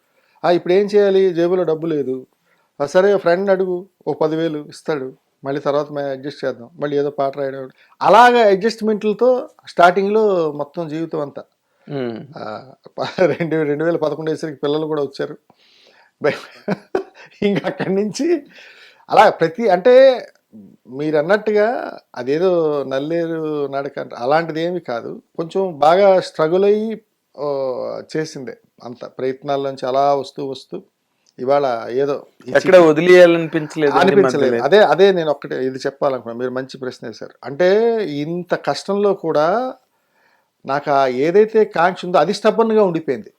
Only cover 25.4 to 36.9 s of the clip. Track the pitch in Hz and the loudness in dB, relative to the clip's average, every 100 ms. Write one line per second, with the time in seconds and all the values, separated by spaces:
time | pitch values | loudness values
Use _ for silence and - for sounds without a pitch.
25.4 | 165 190 190 147 143 180 202 185 - - | -8 -4 -6 0 2 6 6 4 0 -2
26.4 | 156 180 202 214 220 214 - _ _ - | 0 2 2 2 -2 -8 -14 _ _ -10
27.4 | 147 139 135 123 113 113 110 - 156 139 | -6 -4 -4 -6 -8 -10 -8 -8 -8 -10
28.4 | 123 - _ _ 120 120 - - 131 131 | -14 -16 _ _ -18 -14 -16 -6 -6 -6
29.4 | 143 139 139 135 135 131 139 143 131 - | -6 -4 -4 -6 -4 0 2 0 -4 -10
30.4 | 139 131 - 123 - _ _ _ _ - | -10 -12 -14 -18 -18 _ _ _ _ -10
31.4 | 120 143 139 117 113 123 139 139 - _ | -2 0 0 -4 -4 -4 -2 -4 -10 _
32.4 | - 139 160 185 165 151 175 180 175 170 | -2 0 6 8 8 6 6 8 8 6
33.4 | 160 160 151 - 147 139 185 139 131 135 | 0 -4 -6 -2 0 2 4 4 4 2
34.4 | 135 117 127 196 185 156 196 185 160 143 | 0 0 4 4 4 6 4 4 -2 -4
35.4 | 151 147 131 131 139 - 147 127 113 117 | -6 -6 -6 -6 -8 -4 -4 -4 -8 -8
36.4 | 127 127 131 - 127 | -6 -6 -10 -10 -12